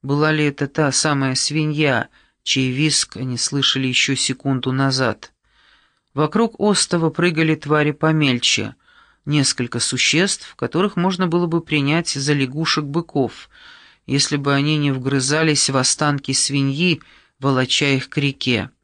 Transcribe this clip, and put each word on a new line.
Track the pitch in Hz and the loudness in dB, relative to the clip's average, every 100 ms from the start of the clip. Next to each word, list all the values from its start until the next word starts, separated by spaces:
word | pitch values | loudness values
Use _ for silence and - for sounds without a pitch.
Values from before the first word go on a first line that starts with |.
Была | 135 143 156 | 0 2 2
ли | 156 | 2
это | 147 143 139 | 0 0 -4
та | - 147 | 0 0
самая | 135 156 143 135 | 2 0 0 0
свинья, | 135 - 151 151 151 147 120 - _ _ _ | 0 -2 -2 -2 0 2 2 -2 _ _ _
чей | - 135 131 | -2 0 0
визг | 127 151 135 - - | 0 0 0 -4 -6
они | 131 120 | -6 -4
слышали | - 143 131 135 131 | -4 0 0 0 0
ещё | 123 - | 0 0
секунду | 131 - 127 139 135 131 | -2 -2 -4 -2 -2 -2
назад? | 131 135 135 127 107 - _ _ _ _ _ _ _ _ | 0 0 0 -2 -4 -12 _ _ _ _ _ _ _ _
Вокруг | 135 156 214 226 - | -2 0 2 0 0
остова | 208 196 - 175 160 | 0 0 0 0 0
прыгали | 156 175 160 160 | 0 0 2 0
твари | 156 143 151 147 | 0 0 2 2
помельче, | 147 156 156 143 123 - - 107 - _ _ _ _ | 0 0 2 2 2 0 -2 -4 -12 _ _ _ _
несколько | - 151 - - 120 120 | -2 0 0 -2 -4 -4
существ, | - 127 - 151 196 - - - | -4 -2 0 2 0 -2 -10 -8
которых | - 165 202 - | -4 0 0 0
можно | 180 180 180 | -2 0 0
было | 175 175 | 2 0
бы | 165 | -2
принять | 165 151 139 165 170 | 0 0 2 0 -2
за | 143 139 | -4 0
лягушек-быков, | 143 131 147 160 - 147 165 170 143 120 - - - - - - _ | 0 0 -2 -2 -2 -2 -4 -2 -2 -2 -4 -20 -20 -20 -20 -20 _
если | - 139 - 147 | -4 -2 0 0
бы | 139 | 0
они | 139 147 151 | 2 2 2
не | 143 | 0
вгрызались | 131 131 139 131 151 160 147 - | 0 0 0 0 2 2 2 2
в | 135 | 2
останки | 123 - 151 143 - | 0 2 0 0 -2
свиньи, | 135 - 139 139 139 180 156 - - _ _ | -2 0 0 0 2 0 0 -6 -20 _ _
волоча | 135 131 131 - 143 | 0 2 2 0 2
их | 135 - | 0 0
к | - | -2
реке. | 139 135 127 117 95 _ | -2 -2 -2 0 -2 _